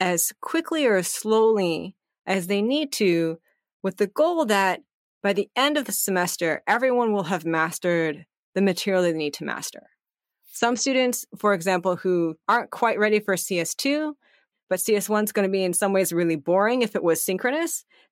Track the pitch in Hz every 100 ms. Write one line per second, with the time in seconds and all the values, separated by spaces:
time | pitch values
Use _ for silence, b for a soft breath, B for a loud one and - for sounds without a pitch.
0 | 185 170 - - - 330 320 320 254 190
1 | 175 - 214 220 226 208 175 160 190 -
2 | _ _ - 190 175 202 220 294 285 -
3 | 196 170 165 165 _ _ _ _ 190 -
4 | 196 - 320 330 233 196 190 175 _ _
5 | _ _ 202 196 - 247 285 302 240 -
6 | - 185 175 - 165 - - 226 254 247
7 | 233 202 165 180 165 160 165 - 180 170
8 | 160 151 - _ _ 185 196 180 202 185
9 | 175 160 147 - 151 - - - - _
10 | _ _ _ _ _ - 233 247 277 262
11 | 247 247 - - 208 190 185 180 185 180
12 | 185 175 165 160 - 226 - - 226 208
13 | 214 208 208 180 - 175 165 - 277 294
14 | 302 294 _ _ _ _ - 185 - 208
15 | 202 214 214 214 196 196 185 175 196 190
16 | 185 170 170 160 170 185 214 254 226 180
17 | 170 160 - 185 247 302 330 - - b
18 | b